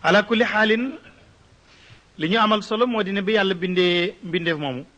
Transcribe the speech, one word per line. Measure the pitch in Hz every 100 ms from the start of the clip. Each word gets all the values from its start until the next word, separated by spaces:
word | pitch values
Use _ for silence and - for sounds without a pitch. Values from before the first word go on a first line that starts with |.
Ala | 156 196
kulli | 208 226 226
xaalin, | 214 214 226 262 320 - - _ _ _ _ _ - - - _ -
li | 156
ñu | 226
amal | 214 214
solo | 208 220 247
moo | 226
di | 190
ne | 196
bi | 190
Yàlla | 220 196 180
bindee | 180 180 180 175 180 -
mbindeef | 180 170 170 156
moomu | 143 127 -